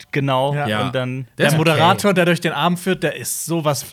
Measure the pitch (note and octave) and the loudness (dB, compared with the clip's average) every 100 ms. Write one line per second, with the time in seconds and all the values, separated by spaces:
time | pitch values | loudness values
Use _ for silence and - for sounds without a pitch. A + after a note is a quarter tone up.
0 | - D3 C#3 C3 C#3 C#3+ C#3+ G#2+ G2+ C3 | -6 -2 0 0 0 -2 -2 -2 -2 -2
1 | B2+ C3 B2+ - D3 D#3 D#3+ D3 E3+ G3 | -4 -6 -10 -2 2 2 2 4 4 4
2 | G3+ F3+ F3 E3+ E3+ C#3+ E3+ F3 F#3+ F3+ | 2 4 2 2 0 0 -2 0 -2 -2
3 | D#3 B2+ A#2 - - E3 D3+ C3+ - | -2 -4 -6 -8 -4 -2 0 -2 -6